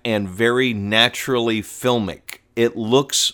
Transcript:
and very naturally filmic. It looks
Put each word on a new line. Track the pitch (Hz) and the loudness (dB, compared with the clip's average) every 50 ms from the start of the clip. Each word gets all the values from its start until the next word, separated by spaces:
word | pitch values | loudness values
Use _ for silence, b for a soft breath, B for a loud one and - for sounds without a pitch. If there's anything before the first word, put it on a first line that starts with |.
| - | -4
and | 117 110 104 101 92 | -2 -2 -2 -2 -4
very | 90 98 117 117 120 127 131 123 113 | -2 0 2 2 2 2 2 0 -2
naturally | 101 98 104 107 113 120 120 - - - 135 127 120 117 117 113 110 | -4 -2 0 2 2 2 2 0 -4 -4 -2 0 0 2 0 0 -2
filmic. | 101 - - - - 127 123 117 101 92 76 - _ - - - _ _ _ | -4 -8 -8 -2 0 0 2 2 0 -4 -6 -10 _ -18 -20 -20 _ _ _
It | 117 117 120 120 | 0 0 0 0
looks | 120 110 110 123 139 147 - - - - - | -2 0 2 2 2 2 2 -2 -2 -2 -2